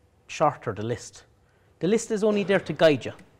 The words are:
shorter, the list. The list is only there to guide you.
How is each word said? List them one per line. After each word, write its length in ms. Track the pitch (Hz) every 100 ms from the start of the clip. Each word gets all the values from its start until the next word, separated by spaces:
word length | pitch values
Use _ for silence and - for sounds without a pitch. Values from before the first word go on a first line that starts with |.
| _ _ -
shorter, 440 | - 151 - -
the 140 | 104 107
list. 400 | 117 - - - _ _ _ _ -
The 100 | 165
list 200 | 220 -
is 120 | 214
only 200 | 214 208
there 180 | 185 190
to 100 | -
guide 320 | 156 165 139
you. 80 | 101 - - _